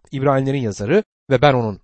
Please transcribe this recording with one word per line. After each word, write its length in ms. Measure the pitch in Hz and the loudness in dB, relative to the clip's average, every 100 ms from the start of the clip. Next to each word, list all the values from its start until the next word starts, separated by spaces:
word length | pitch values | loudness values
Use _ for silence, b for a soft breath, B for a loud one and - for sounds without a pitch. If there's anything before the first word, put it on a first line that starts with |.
| _ | _
İbranilerin 500 | 139 139 135 135 139 | -4 0 0 0 -2
yazarı 420 | 117 98 104 190 - _ - | -4 -4 0 0 -2 _ -2
ve 120 | 127 | 2
ben 120 | 147 | 4
onun 260 | 131 113 95 | 2 -2 -8